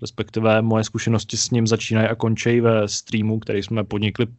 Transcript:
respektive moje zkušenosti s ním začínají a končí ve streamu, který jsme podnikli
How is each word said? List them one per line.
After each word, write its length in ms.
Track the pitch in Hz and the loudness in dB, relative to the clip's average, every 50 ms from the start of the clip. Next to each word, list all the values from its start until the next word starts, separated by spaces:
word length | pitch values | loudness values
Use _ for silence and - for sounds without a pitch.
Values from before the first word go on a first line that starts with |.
respektive 600 | 113 113 - - 107 - - 113 110 110 110 110 | -12 -12 -8 -8 -8 -4 -2 0 4 4 4 4
moje 220 | 110 113 110 110 110 | 4 2 2 0 0
zkušenosti 540 | - - 110 - 117 113 107 - - - 110 | -2 -4 -4 -2 0 0 0 0 -2 -6 -6
s 140 | - - | -4 0
ním 160 | 127 120 113 110 | 0 0 2 2
začínají 400 | 113 110 - - 110 110 110 107 | 0 0 -2 0 0 2 2 0
a 80 | 117 | 0
končí 460 | 113 - 113 110 104 - 120 120 120 | -2 -2 -2 -2 0 0 2 2 4
ve 260 | 117 117 113 110 104 101 | 4 4 4 2 2 -2
streamu, 520 | - - - - - 110 107 110 110 113 | -4 -8 -10 -4 -4 -2 0 0 -2 -4
který 240 | 110 - 107 101 98 | -4 -4 -4 -4 -4
jsme 200 | 101 113 110 104 | -4 -4 -4 -4
podnikli 440 | - - 104 104 104 92 - 123 113 - | -4 -4 -2 -2 -2 0 0 -2 -4 -4